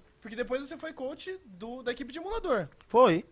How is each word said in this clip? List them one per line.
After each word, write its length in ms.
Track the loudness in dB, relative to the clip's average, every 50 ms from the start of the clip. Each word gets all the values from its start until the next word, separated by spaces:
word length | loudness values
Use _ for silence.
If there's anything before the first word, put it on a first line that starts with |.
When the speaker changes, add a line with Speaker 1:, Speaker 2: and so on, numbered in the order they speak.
| -20 _ _ _
Speaker 1:
Porque 160 | -14 -10 -6
depois 320 | -6 -4 -2 -2 -4 -4
você 120 | -6 -12 -12
foi 160 | -12 -12 -10
coach 440 | -8 -8 -8 -8 -10 -10 -10 -12 -12 -14
do, 380 | -18 -16 -14 -12 -10 -10 -8
da 80 | -6 -6
equipe 180 | -6 -6 -8 -10
de 100 | -10 -10
emulador. 480 | -6 -4 -4 -2 0 0 0 0 0 -4 -10 -20 -4
Speaker 2:
Foi. 400 | 4 8 8 8 8 8 4 0 -6